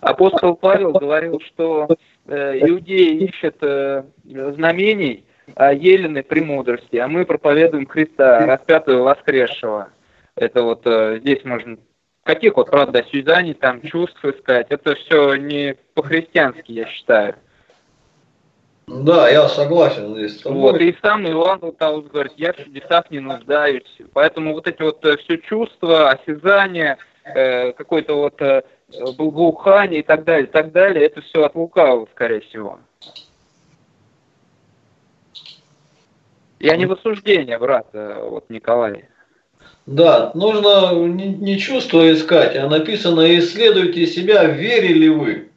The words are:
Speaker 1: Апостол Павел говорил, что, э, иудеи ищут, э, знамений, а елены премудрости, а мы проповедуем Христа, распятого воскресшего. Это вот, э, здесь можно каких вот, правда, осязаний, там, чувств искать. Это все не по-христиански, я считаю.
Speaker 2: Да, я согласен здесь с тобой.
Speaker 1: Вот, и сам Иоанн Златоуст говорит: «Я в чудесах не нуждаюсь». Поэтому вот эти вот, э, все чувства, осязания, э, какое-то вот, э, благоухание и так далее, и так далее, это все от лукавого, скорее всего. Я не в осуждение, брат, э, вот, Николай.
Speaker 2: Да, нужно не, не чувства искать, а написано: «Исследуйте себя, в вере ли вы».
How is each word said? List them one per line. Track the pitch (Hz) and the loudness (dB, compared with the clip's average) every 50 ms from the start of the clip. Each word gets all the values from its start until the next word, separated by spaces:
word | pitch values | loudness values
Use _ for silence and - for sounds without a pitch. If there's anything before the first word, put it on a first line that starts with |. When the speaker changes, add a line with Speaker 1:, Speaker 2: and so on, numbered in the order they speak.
Speaker 1:
Апостол | - - - - 180 190 185 202 - 180 170 | -2 -2 0 4 2 2 2 2 0 0 -2
Павел | - - 190 196 196 196 175 147 | 2 2 2 2 2 0 0 0
говорил, | 143 143 143 151 156 160 170 165 156 | 0 0 0 -2 -2 -2 -4 -6 -8
что, | - - _ _ 165 165 160 156 151 151 - - _ _ _ _ _ | -10 -12 _ _ -4 -2 -2 -2 -2 -2 -2 -4 _ _ _ _ _
э, | - 143 143 139 139 135 131 | -10 -8 -6 -6 -4 -4 -2
иудеи | 139 156 170 185 175 170 190 190 180 165 156 160 190 185 | 0 0 -2 -2 -6 -6 0 2 2 2 2 -2 -4 -4
ищут, | - - - 160 - _ | -6 -6 -8 -8 -8 _
э, | - 143 139 139 139 139 139 135 135 139 _ _ _ | -4 -4 -2 -2 -4 -4 -6 -6 -8 -12 _ _ _
знамений, | - 135 135 135 143 143 147 160 165 165 175 190 214 220 202 185 139 117 98 _ _ _ _ _ _ - | -20 -14 -10 -10 -10 -8 -2 -2 0 0 0 0 -2 0 -2 -2 -6 -6 -8 _ _ _ _ _ _ -2
а | - 131 139 143 | 2 4 4 4
елены | 139 151 180 185 196 185 165 156 139 131 | 4 4 4 4 4 4 -2 -6 -8 -8
премудрости, | _ 160 156 160 156 143 139 127 123 120 117 - _ - | _ -2 -2 -2 -2 -4 -6 -4 -4 -6 -6 -6 _ -6
а | 117 123 131 | -4 -4 -2
мы | 156 175 180 | -2 -4 -2
проповедуем | - 160 143 - 151 143 151 160 165 156 147 135 | -2 -4 -2 0 0 2 4 2 2 2 -2 -8
Христа, | - - 160 156 156 _ _ 139 131 123 117 113 | -6 -4 -4 -4 -4 _ _ 4 6 6 4 4
распятого | 117 131 135 - - 165 160 160 - 131 123 123 | 2 0 -2 2 2 2 2 4 2 2 2 4
воскресшего. | 131 139 - - - 143 131 127 117 - - - 113 107 104 98 95 _ _ _ _ _ _ _ _ _ | 2 0 0 -2 -2 0 0 0 -2 -4 -8 -8 -8 -8 -8 -10 -12 _ _ _ _ _ _ _ _ _
Это | - - 117 _ 127 120 | -6 -6 -4 _ -2 -2
вот, | 117 113 113 _ | -2 -2 -4 _
э, | 123 117 110 110 110 110 113 | 0 0 0 0 -2 -4 -6
здесь | 120 139 139 131 - | -2 -2 -2 -2 -4
можно | 131 123 117 110 120 117 110 _ _ _ _ _ _ _ _ _ | -10 -10 -10 -10 -14 -18 -20 _ _ _ _ _ _ _ _ _
каких | - 156 156 - 220 - | -4 -4 2 2 0 2
вот, | - 123 - | 2 -2 2
правда, | - 143 143 131 123 123 | 2 2 2 2 0 -2
осязаний, | 117 - - 139 135 143 160 175 180 170 147 | -2 -2 -6 -6 0 2 2 2 2 -2 -6
там, | - - 131 127 123 127 | -4 -2 -4 -4 -4 -10
чувств | 151 - 165 175 170 - _ - | -10 -6 -6 -6 -6 -8 _ -8
искать. | 143 135 - _ - 127 123 117 _ | -8 -8 -8 _ -2 -2 -2 0 _
Это | 143 139 _ 156 143 | -6 -6 _ -4 -6
все | - - - 165 151 143 143 139 | -6 -4 0 2 2 4 2 0
не | 139 139 147 147 143 143 139 135 _ _ _ _ | -2 -4 -6 -6 -6 -6 -6 -8 _ _ _ _
по-христиански, | - 147 143 156 160 165 - _ 170 151 131 120 104 - _ 117 | -8 -6 -2 -4 -4 -4 -2 _ 0 0 0 -2 -8 -18 _ -10
я | 110 113 | -10 -10
считаю. | - - - - - 123 110 104 101 - _ _ _ _ _ _ _ _ _ _ _ _ _ _ _ _ _ _ _ _ _ _ _ _ _ _ _ _ _ _ | -10 -12 -18 0 2 2 2 2 0 -6 _ _ _ _ _ _ _ _ _ _ _ _ _ _ _ _ _ _ _ _ _ _ _ _ _ _ _ _ _ _
Speaker 2:
Да, | - - 131 135 151 170 165 135 120 | -18 -14 -4 2 4 4 6 6 6
я | 135 151 147 139 | 6 6 4 4
согласен | - - 147 143 165 175 160 135 110 101 104 104 107 | 2 -2 -2 0 2 2 2 2 2 -4 -8 -10 -10
здесь | 110 107 104 104 - | -8 -8 -10 -10 -10
с | - | -10
тобой. | 139 135 135 | -8 -4 2
Speaker 1:
Вот, | 135 131 123 160 | 2 2 4 4
и | 170 170 175 - | 2 0 0 0
сам | - 214 208 214 202 | -2 0 0 0 -2
Иоанн | 170 160 156 170 185 190 190 | -4 -4 -2 0 -2 -2 -4
Златоуст | - 165 160 _ 160 156 151 151 147 147 | -6 -14 -8 _ -4 -4 -4 -4 -10 -10
говорит: | 147 147 143 139 - | _ -8 -8 -8 -8
«Я | _ 156 170 180 | _ -6 -6 -6
в | |
чудесах | - 147 139 139 139 - - 170 170 170 _ | -8 -12 -20 -18 -20 -6 0 0 0 0 _
не | 160 143 | -12 -14
нуждаюсь». | 135 135 135 120 117 - 143 147 147 147 139 127 _ _ _ _ - _ _ | -10 -10 -12 -12 -6 -4 -2 0 0 0 -2 -4 _ _ _ _ -20 _ _
Поэтому | 139 147 160 156 165 160 156 151 | 0 0 0 0 -2 -6 -6 -6
вот | 156 - | -6 -8
эти | 175 165 - 160 | -10 -8 -4 -4
вот, | 156 151 _ - | -4 -4 _ -2
э, | 156 147 147 | -2 -2 -2
все | - _ 170 | -2 _ -6
чувства, | 160 _ - 214 220 233 - _ _ - 170 165 160 156 139 | -6 _ -8 -6 -6 -6 -6 _ _ -2 0 2 2 4 2
осязания, | 131 135 - - 151 151 151 185 202 196 196 196 180 170 160 147 135 - - _ _ _ _ | 2 -2 -4 -10 -10 -6 0 2 2 2 2 0 -4 -4 -4 -4 -4 -6 -10 _ _ _ _
э, | - - 131 131 131 127 123 123 127 123 | -8 -2 0 0 0 0 -2 -4 -4 -6
какое-то | _ 147 _ 175 160 151 - 151 | _ -8 _ -4 -4 -2 -2 -2
вот, | 143 143 143 _ - 151 | -2 -2 -4 _ -4 -2
э, | 139 135 135 - _ _ _ _ _ _ - 120 131 127 | 0 0 0 -2 _ _ _ _ _ _ -12 -10 -10 -8
благоухание | 131 156 156 147 151 175 170 156 - - 196 196 202 208 196 170 151 | -6 -6 -6 -2 0 0 0 0 0 2 4 4 4 4 2 -2 -6
и | 156 | 0
так | _ 160 156 156 | _ -2 -2 0
далее, | 170 165 156 135 | 0 0 0 0
и | 123 | 0
так | - 156 156 160 156 | 0 -2 -2 0 2
далее, | 175 185 196 190 160 147 | 2 2 2 2 2 0
это | 156 151 - | 0 0 -4
все | 143 - - 165 151 | -20 -6 -2 0 0
от | 143 - | 0 0
лукавого, | 165 165 170 _ 185 170 139 127 120 110 - _ | -4 -8 -4 _ 2 4 4 2 0 -2 -8 _
скорее | - 123 117 117 107 | -6 -4 -4 -4 -6
всего. | - _ _ 113 107 101 92 87 113 _ _ _ - - _ - - _ _ _ _ _ _ _ _ _ _ _ _ _ _ _ _ _ _ _ _ _ _ _ _ _ _ _ _ _ _ _ _ _ _ _ _ _ _ _ _ _ _ - _ - - _ _ _ _ _ _ _ _ _ _ _ _ _ _ _ _ _ _ _ _ _ | -6 _ _ -14 -14 -14 -14 -18 _ _ _ _ -20 -20 _ -20 -20 _ _ _ _ _ _ _ _ _ _ _ _ _ _ _ _ _ _ _ _ _ _ _ _ _ _ _ _ _ _ _ _ _ _ _ _ _ _ _ _ _ _ -20 _ -20 -20 _ _ _ _ _ _ _ _ _ _ _ _ _ _ _ _ _ _ _ _ _
Я | - 143 160 | 0 0 2
не | 170 180 | 2 0
в | 180 190 | -4 -4
осуждение, | - _ 226 214 202 - 214 202 180 147 123 117 113 | -6 _ -8 -8 -6 -2 0 0 0 0 -4 -6 -6
брат, | 117 127 139 120 110 _ _ | -2 -2 -2 -2 -2 _ _
э, | 107 107 104 104 104 110 110 | -14 -12 -12 -12 -12 -12 -12
вот, | 113 113 _ _ | -12 -12 _ _
Николай. | 113 110 _ - 117 120 120 110 101 101 - _ _ _ _ _ _ _ _ _ _ _ _ - _ _ _ | -18 -12 _ -2 0 0 0 -2 -4 -8 -16 _ _ _ _ _ _ _ _ _ _ _ _ -20 _ _ _
Speaker 2:
Да, | - 135 147 165 165 147 - - - - | -10 0 4 4 6 6 4 2 -2 -4
нужно | 160 190 214 220 208 202 202 202 196 190 180 175 170 170 | -2 -2 0 0 2 2 4 4 4 4 2 0 0 0
не, | 175 175 185 196 196 | -2 -4 -4 -6 -6
не | 190 - 202 196 196 196 | -8 -6 -4 -4 -4 -4
чувства | - - 269 254 - - - 165 165 160 160 | -4 -4 -6 -6 -6 0 2 4 6 6 4
искать, | 156 - - 175 160 131 - - | 2 0 0 2 2 2 2 0
а | 135 139 139 | -4 -4 -2
написано: | 151 156 156 - 214 - - 175 170 160 160 165 175 175 | -2 -2 -2 -2 -6 -4 -2 -2 0 2 4 4 4 4
«Исследуйте | 175 170 - 202 233 220 202 190 180 175 170 170 165 | 2 -2 -2 0 2 4 4 4 2 -2 -2 -2 -2
себя, | 156 - 175 180 190 214 202 170 | -2 -2 -6 0 2 4 4 4
в | 156 143 | 2 0
вере | 139 165 220 240 226 196 180 | -2 -4 -2 0 0 2 2
ли | 165 160 160 156 | 4 4 4 4
вы». | 156 156 143 - - - - - _ | 4 2 -2 -4 -6 -8 -10 -18 _